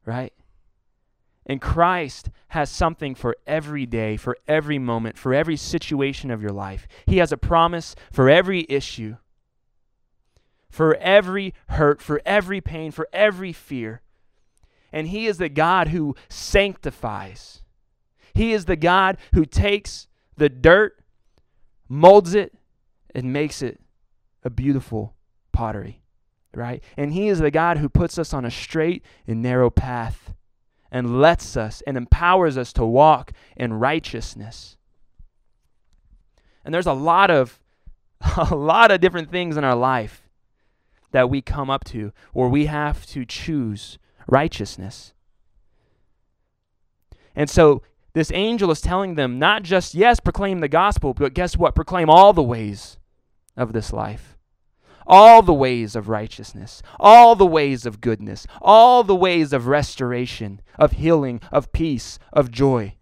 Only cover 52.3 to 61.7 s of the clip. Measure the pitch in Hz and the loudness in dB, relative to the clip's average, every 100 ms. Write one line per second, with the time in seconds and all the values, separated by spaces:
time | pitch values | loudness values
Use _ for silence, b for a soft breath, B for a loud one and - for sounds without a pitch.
52.3 | 175 127 117 104 101 - - _ _ _ | 6 -2 -4 -8 -10 -16 -20 _ _ _
53.3 | _ _ - 120 110 - 107 107 120 - | _ _ -8 -6 -6 -6 -8 -10 -12 -20
54.3 | _ _ _ _ _ b b - 190 220 | _ _ _ _ _ b b 6 10 12
55.3 | 226 180 147 131 123 107 113 104 107 110 | 12 8 2 0 -2 -6 -8 -6 -8 -8
56.3 | - 107 104 110 - B B 202 233 233 | -16 -20 -18 -20 -20 B B 10 12 10
57.3 | 220 190 160 143 127 120 104 120 110 104 | 8 4 2 -2 -4 -8 -6 -6 -6 -8
58.3 | 107 - B 175 220 247 247 202 185 185 | -16 -18 B 6 8 10 6 2 2 2
59.3 | 175 147 135 120 147 135 - 123 123 123 | 0 0 -2 0 -2 -2 -8 -6 -6 -8
60.3 | - 107 98 - b 151 - 160 165 135 | -10 -14 -16 -20 b 0 0 0 0 -2
61.3 | 120 B 143 135 | -10 B -6 -4